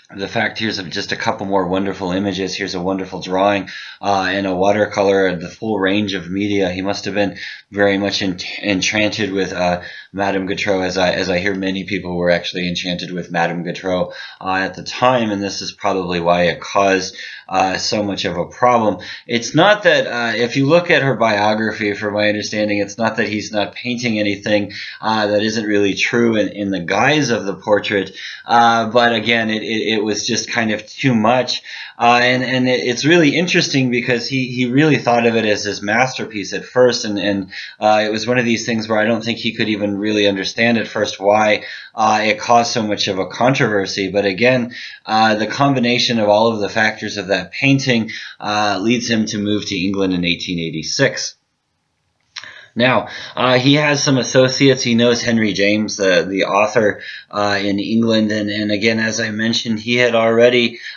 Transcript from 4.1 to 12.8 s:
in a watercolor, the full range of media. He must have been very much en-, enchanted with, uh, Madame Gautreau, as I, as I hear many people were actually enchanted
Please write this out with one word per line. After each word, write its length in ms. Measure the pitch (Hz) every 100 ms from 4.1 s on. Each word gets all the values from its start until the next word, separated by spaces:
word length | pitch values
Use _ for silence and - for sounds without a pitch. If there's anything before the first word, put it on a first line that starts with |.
| 98 95
in 140 | 98 95
a 80 |
watercolor, 800 | 92 98 107 101 104 98 98 95
the 140 | 87 87
full 320 | - 110 104
range 340 | 95 101 104
of 160 | 95 85
media. 400 | 95 104 101 90
He 100 | 92
must 260 | 95 101 104
have 80 |
been 240 | 98 98 90 - - _
very 260 | 101 101 98
much 240 | 101 -
en-, 160 | 98 90 - -
enchanted 720 | 104 95 - 107 107 107 98
with, 200 | 98 90
uh, 300 | 90 90 87 - - -
Madame 340 | 95 98 95 92
Gautreau, 340 | 92 104 95
as 160 | 90 90
I, 140 | 90
as 180 | 85 92
I 120 | 90
hear 160 | 101 95
many 280 | 95 98
people 320 | 92 98 90 87
were 140 | 87
actually 380 | 85 - 90 90
enchanted 420 | 87